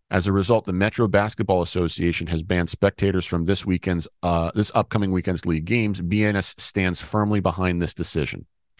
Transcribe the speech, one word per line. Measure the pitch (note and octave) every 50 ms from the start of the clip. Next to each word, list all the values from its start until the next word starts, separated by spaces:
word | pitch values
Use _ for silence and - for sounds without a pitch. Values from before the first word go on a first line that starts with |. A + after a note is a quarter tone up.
| _ - -
As | F#2+ F2 G2+
a | F#2+
result, | G2 F#2+ F#2 A#2 A2 -
the | - F2+
Metro | F#2 G2 A2 - - A#2+ G#2
Basketball | F#2 G2+ G2+ G#2+ - - G#2 - F#2+ F2+ E2+
Association | - - F#2 F2 E2 - - E2 E2+ E2 - E2+ D#2+
has | E2+ D#2+ D#2+
banned | F#2 F#2 F2+ E2+ E2
spectators | - - - G2 - - G2+ G2 F#2+ F#2 E2+
from | - - F2 E2
this | E2+ G2 F#2+ -
weekend's, | G2 F#2 F2 - F#2+ F2+ E2+ D#2 - - _ -
uh, | F2+ E2+ E2+ E2 E2+ -
this | G#2 G#2 - -
upcoming | A#2 G2+ - - A2+ G2+ F#2+
weekend's | F#2 F2+ F2 - F2+ E2 -
league | F2+ E2 D#2+ D#2+
games. | E2+ A#2 A#2+ A2+ G#2 G2+ F2
B | F2 E2+ F#2+ G#2 G#2+
N | G#2 G#2
S | G2 F#2 - - -
stands | - - - G2+ F#2+ F#2 F2 -
firmly | - - - G#2+ G#2 G#2 G#2+ G#2
behind | F2+ F#2 E2+ - F#2 F2+ F2 E2+ E2+
this | D#2 -
decision. | - E2 - - E2 C#2+ - - G1+ G1+ - _ _ _ _ _ -